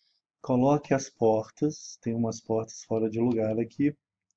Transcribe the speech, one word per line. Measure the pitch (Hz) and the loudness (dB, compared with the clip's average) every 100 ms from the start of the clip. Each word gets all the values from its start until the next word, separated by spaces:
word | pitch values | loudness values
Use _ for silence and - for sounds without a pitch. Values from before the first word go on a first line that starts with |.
| _ _ _ _ | _ _ _ _
coloque | - 127 131 147 - 135 | -2 2 4 2 2 0
as | 135 | 0
portas, | - 113 110 110 - 151 147 - - | 0 2 2 -2 -4 -4 -4 -12 -10
tem | 120 117 | -6 -2
umas | 117 113 | -2 -4
portas | - 110 110 - - | -4 -4 -4 -10 -6
fora | 113 113 | -2 -2
de | 110 | 0
lugar | 120 113 110 110 | 0 0 0 -2
aqui, | 113 - 143 147 _ _ _ | -4 -2 -2 -2 _ _ _